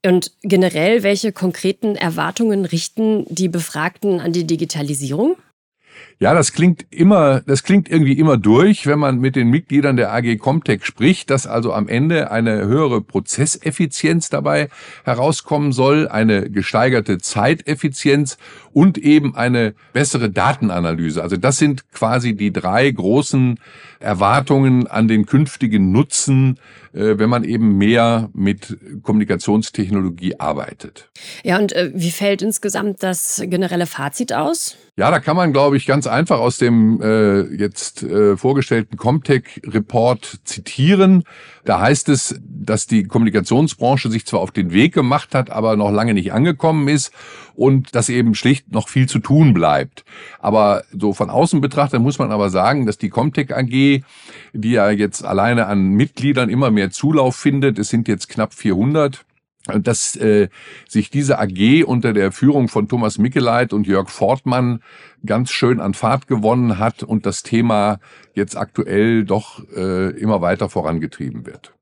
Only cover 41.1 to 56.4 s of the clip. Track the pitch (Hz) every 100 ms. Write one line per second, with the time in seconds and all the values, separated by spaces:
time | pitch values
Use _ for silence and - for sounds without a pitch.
41.1 | 185 - - - - - 87 107 143 -
42.1 | 135 - - - - - 107 - 110 95
43.1 | 117 113 104 90 120 156 - 120 135 117
44.1 | 110 - 104 92 - 90 90 180 175 123
45.1 | 143 - 135 123 110 113 107 104 104 117
46.1 | 104 92 107 160 147 160 156 139 147 -
47.1 | - - - - - 127 135 - 120 113
48.1 | 123 117 104 123 131 _ 110 - - 131
49.1 | 110 - 143 151 90 80 71 69 - _
50.1 | - - - - 110 104 101 - 95 104
51.1 | 95 92 117 170 151 139 143 143 127 123
52.1 | 135 120 107 101 90 101 143 117 104 104
53.1 | - 139 147 135 123 127 127 139 139 139
54.1 | - - - - 110 107 123 101 104 104
55.1 | - - 95 110 120 98 101 95 101 147
56.1 | - 135 131